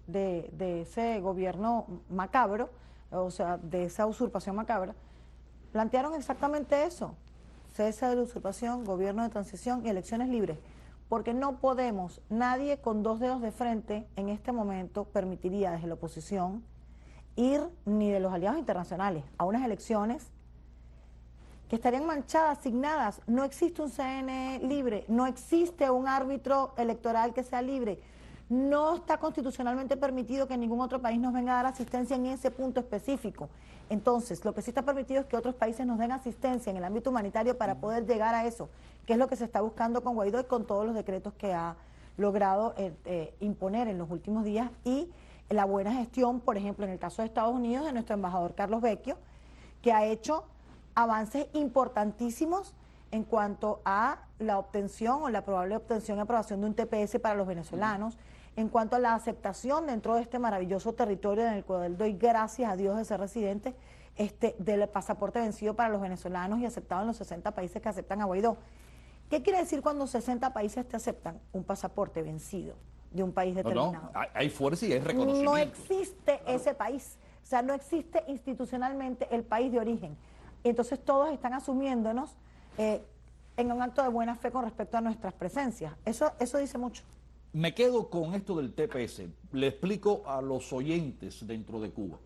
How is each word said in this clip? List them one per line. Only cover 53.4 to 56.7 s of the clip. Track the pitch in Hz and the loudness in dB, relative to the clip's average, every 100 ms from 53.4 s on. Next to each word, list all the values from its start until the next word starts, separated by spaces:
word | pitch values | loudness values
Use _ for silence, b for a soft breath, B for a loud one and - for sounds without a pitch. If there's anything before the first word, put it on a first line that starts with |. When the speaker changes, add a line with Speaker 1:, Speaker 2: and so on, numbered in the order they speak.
| 208 202 214 208 | 2 0 -2 -2
Speaker 1:
a | - 196 240 320 - - | 0 2 2 0 -8 -4
la | 220 196 | 0 0
obtención | 196 208 202 - 226 269 | 0 -2 -4 0 0 2
o | 302 | 2
la | 214 | -2
probable | 196 190 185 226 | 0 0 0 -2
obtención | 226 220 220 202 | -2 -2 -2 -2
y | |
aprobación | 208 240 208 196 | 0 0 0 -2
de | |
un | 208 | 0